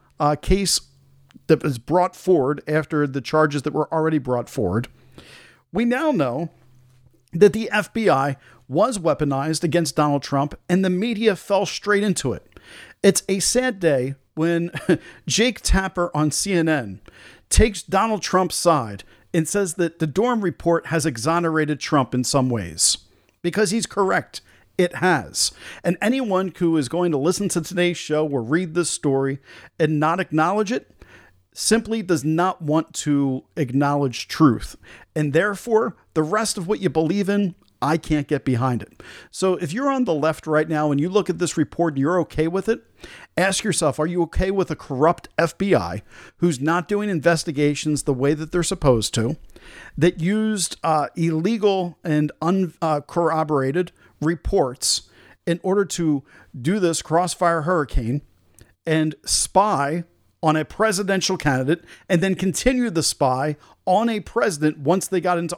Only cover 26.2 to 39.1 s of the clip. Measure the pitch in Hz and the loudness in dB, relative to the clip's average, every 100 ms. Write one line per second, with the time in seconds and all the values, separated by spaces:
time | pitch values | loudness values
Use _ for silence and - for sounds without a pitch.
26.2 | 240 185 190 - 170 160 123 170 180 143 | 0 -2 -2 -2 0 0 0 -2 0 0
27.2 | 156 180 202 180 151 180 175 170 - 151 | 0 0 -2 -2 -4 0 0 -2 -2 -2
28.2 | 156 139 113 165 180 170 165 - 147 135 | 0 -2 0 -2 -2 -2 -2 -2 0 0
29.2 | 135 139 - - - - 156 151 156 180 | 0 -4 -12 -20 -12 -2 0 2 0 0
30.2 | 180 156 165 208 202 247 - - - - | -2 0 2 0 -2 -4 -6 -20 -20 -20
31.2 | - _ _ - - 170 - 226 180 160 | -20 _ _ -6 0 0 0 -4 0 0
32.2 | 143 160 185 - 151 156 156 - 151 143 | 0 0 0 -2 -2 -2 -2 -6 0 2
33.2 | 139 131 - - 131 139 143 147 139 - | 0 -2 -6 -6 -2 0 0 0 -2 -4
34.2 | - - 156 110 - - - - - 160 | -6 4 4 4 -4 -16 -20 -20 -10 -4
35.2 | 151 151 202 196 - 220 233 - _ 160 | 0 0 0 -4 0 2 2 -6 _ -2
36.2 | 156 208 220 - 170 214 185 156 160 202 | 0 0 -2 -4 -4 -2 0 0 2 0
37.2 | 190 202 196 - _ - 135 165 - 151 | 0 0 0 -4 _ -6 -2 -2 0 -2
38.2 | 139 139 135 120 131 123 - - - | -2 -2 0 0 0 -2 -8 -18 -20